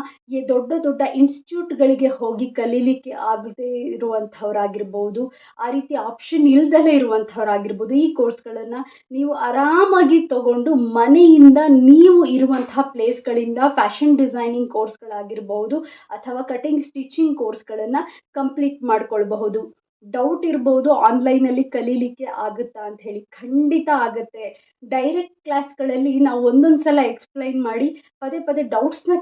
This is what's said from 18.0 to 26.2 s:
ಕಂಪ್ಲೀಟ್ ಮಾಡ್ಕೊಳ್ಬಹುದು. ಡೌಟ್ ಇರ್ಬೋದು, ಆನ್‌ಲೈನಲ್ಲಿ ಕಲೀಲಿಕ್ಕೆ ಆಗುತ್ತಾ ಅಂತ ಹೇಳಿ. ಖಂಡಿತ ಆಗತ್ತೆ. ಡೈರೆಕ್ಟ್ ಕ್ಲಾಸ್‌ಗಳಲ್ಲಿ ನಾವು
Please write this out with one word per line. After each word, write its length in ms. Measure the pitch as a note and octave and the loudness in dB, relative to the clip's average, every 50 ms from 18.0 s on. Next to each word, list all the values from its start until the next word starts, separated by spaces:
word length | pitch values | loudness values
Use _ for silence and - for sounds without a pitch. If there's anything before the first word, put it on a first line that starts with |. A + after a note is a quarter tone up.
| - - - - _ _ | -6 -8 -14 -20 _ _
ಕಂಪ್ಲೀಟ್ 520 | - C#4 C4+ C4 C4+ D4+ C#4+ C#4 C#4 - B3 | -8 -6 -6 -6 -4 -4 -4 -4 -4 -6 -4
ಮಾಡ್ಕೊಳ್ಬಹುದು. 960 | A#3+ A3 G#3+ - - A3+ G#3 G3+ G3+ G#3+ G#3 A3 G#3 G3 A3 A3 - _ _ _ _ _ _ G#3 G3+ | -2 -2 -2 -2 -4 -4 -4 -4 -4 -4 -6 -6 -6 -6 -8 -10 -12 _ _ _ _ _ _ -18 -10
ಡೌಟ್ 340 | G3+ B3 B3+ D4 F4 F4 F4 | -6 -4 -4 -2 -4 -4 -4
ಇರ್ಬೋದು, 460 | E4 D4 C4+ A#3+ C4+ C4 C4 B3+ D4 | -4 -4 -2 0 0 0 0 2 2
ಆನ್‌ಲೈನಲ್ಲಿ 720 | C#4+ - - - A#3+ B3+ B3 C4 C4 C4+ C4+ B3+ B3+ C4 C4+ | 2 2 2 2 0 0 0 0 0 2 0 0 0 -2 -4
ಕಲೀಲಿಕ್ಕೆ 600 | - - A#3+ A#3 A#3+ B3+ A#3+ B3 B3 - - C4 | -4 -4 -6 -4 -4 -4 -4 -4 -6 -8 -10 -14
ಆಗುತ್ತಾ 640 | A#3+ - A3 G#3+ G#3 G3+ A3+ A#3+ A#3+ - A3 G#3+ | -12 -10 -10 -10 -10 -8 -10 -12 -12 -12 -16 -16
ಅಂತ 140 | G#3 G#3+ G#3 | -16 -16 -16
ಹೇಳಿ. 200 | - A3 G#3 G#3 | -14 -14 -14 -14
ಖಂಡಿತ 680 | G#3 _ - - A#3+ B3+ C4+ C#4+ D4+ C#4+ D#4+ D#4+ D#4+ D#4 D4 | -16 _ -20 -18 -8 -4 -2 0 0 2 0 0 0 0 0
ಆಗತ್ತೆ. 840 | C4 A#3 A3 G#3 A#3 A3+ - - A3 G#3+ G3+ - _ _ _ _ _ B3+ | 0 -2 -2 -4 -8 -10 -12 -14 -16 -16 -16 -16 _ _ _ _ _ -10
ಡೈರೆಕ್ಟ್ 580 | A3 C4+ C4 C4 D4 E4 F4 F4 - _ _ - | -6 -4 -2 -2 -2 -4 -4 -6 -8 _ _ -8
ಕ್ಲಾಸ್‌ಗಳಲ್ಲಿ 760 | D4+ C#4+ C#4 C#4 - _ - C4+ C4+ B3+ C4 C4+ C#4+ C4 | -6 -6 -6 -6 -8 _ -8 -6 -4 -4 -2 -2 0 0
ನಾವು 260 | C4+ | 2